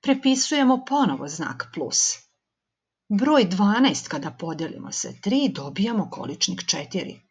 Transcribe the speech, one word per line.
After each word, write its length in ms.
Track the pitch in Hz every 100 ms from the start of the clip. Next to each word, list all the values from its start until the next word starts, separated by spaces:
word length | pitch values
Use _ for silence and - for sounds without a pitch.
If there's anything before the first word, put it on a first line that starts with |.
Prepisujemo 800 | - 269 269 262 - 302 254 262 254
ponovo 400 | 285 247 135 143
znak 380 | 151 156 123 -
plus. 240 | - 139 - - - _ _ _ _ _ _ _ _ _
Broj 360 | 202 262 302
dvanaest 640 | 196 185 202 220 262 151 -
kada 220 | 143 151
podelimo 640 | - 165 156 160 - -
sa 160 | - - -
tri, 260 | 202 262 277
dobijamo 580 | 143 139 139 214 220 160
količnik 520 | - - 143 - 185 -
četiri. 540 | 156 - 185 - - _